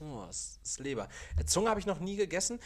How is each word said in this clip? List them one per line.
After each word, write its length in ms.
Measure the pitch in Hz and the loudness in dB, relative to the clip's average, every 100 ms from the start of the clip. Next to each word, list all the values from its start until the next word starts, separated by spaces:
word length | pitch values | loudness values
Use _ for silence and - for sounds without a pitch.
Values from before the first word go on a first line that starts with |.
„Oh, 240 | 151 123 90 | -10 -8 -8
es 300 | - - - | -8 -8 -10
ist 160 | - - | -8 -4
Leber.“ 280 | 135 120 95 - - - | -2 -2 -4 -8 -4 0
Äh, 60 | |
Zunge 260 | - 175 226 | 4 4 6
hab 80 | 208 | 4
ich 80 | 196 | 2
noch 140 | 160 | 0
nie 160 | 185 202 | 0 0
gegessen, 420 | 190 170 196 240 | 2 2 0 -2